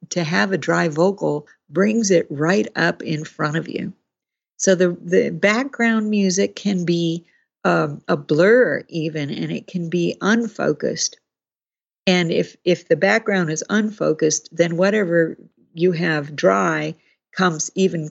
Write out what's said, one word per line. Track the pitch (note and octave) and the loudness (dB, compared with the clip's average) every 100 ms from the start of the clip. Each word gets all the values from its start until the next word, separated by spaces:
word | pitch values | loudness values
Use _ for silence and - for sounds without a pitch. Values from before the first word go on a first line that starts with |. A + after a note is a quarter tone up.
| - | -8
to | F3+ | -4
have | D#3 F#3+ G3+ | -2 0 0
a | F#3 | -2
dry | C3+ E3+ E3+ | 0 0 0
vocal | D3 F#3 G3 D3+ D3 - _ _ | 2 0 0 -4 -4 -8 _ _
brings | D3+ G3+ A3 G3+ | 0 0 0 2
it | F3 - | 2 2
right | C#3+ D#3+ G3+ G#3 | -2 0 2 0
up | - E3 E3 | -2 -2 -2
in | - D3+ | -6 -6
front | D#3+ - D3+ D#3+ | -6 -6 -4 -4
of | - | -6
you. | - - - _ _ _ _ _ - | -8 -8 -10 _ _ _ _ _ -2
So | - | 2
the, | F3+ F3+ F3 | 4 2 0
the | F3 F#3 D3 | 0 2 2
background | D#3+ G3 A3 C4+ - A#3 A3 G#3+ | 0 2 2 -2 -2 0 2 0
music | G#3 F#3+ F3+ G3 - | 2 2 2 -2 -2
can | G3+ F#3 | -4 -2
be, | E3+ E3+ E3 E3 - _ _ _ | 0 0 0 -4 -10 _ _ _
um, | F3+ E3+ D#3 D3 - | 0 0 -2 -6 -4
a | E3+ | -4
blur | C#3+ D3 F#3+ B3 G#3 C#3+ - | 0 4 6 6 4 0 -6
even, | E3 D#3 D3+ C#3+ | -6 -6 -6 -6
and | D#3 D#3+ | -6 -6
it | E3 - | -6 -8
can | F3+ E3+ | -8 -4
be | F3 E3+ - | -2 -2 -2
unfocused. | F#3 A3+ A3+ - - D3 - E3 - - _ _ _ _ _ _ _ _ - | 0 0 -2 -4 -2 -2 -4 -4 -6 -8 _ _ _ _ _ _ _ _ 0
And | F3+ E3 | 2 2
if, | - - - | 0 -2 -2
if | - E3+ - | 0 0 2
the | D#3+ | 2
background | F#3+ A3 A3 G3 E3 | 4 2 0 -2 -2
is | D#3 - | -4 -2
unfocused, | G#3 G#3+ G#3 D#3 D#3 D#3 D#3 - | 0 -2 -2 -2 0 0 0 -4
then | E3 E3+ E3 | -2 0 2
whatever | F#3+ G#3+ F3+ E3+ D#3+ - - _ _ | 2 2 0 0 0 -4 -18 _ _
you | E3 F3+ | 0 0
have | E3 E3+ D#3 D3 | 2 0 -2 -4
dry | D3 F3+ G3 F3+ D#3 D3+ D#3+ _ _ _ - | 0 2 4 2 -2 -4 -10 _ _ _ -2
comes | F#3 D#3 - | 0 0 -4
even | - F#3+ E3 D#3 | 0 0 0 -6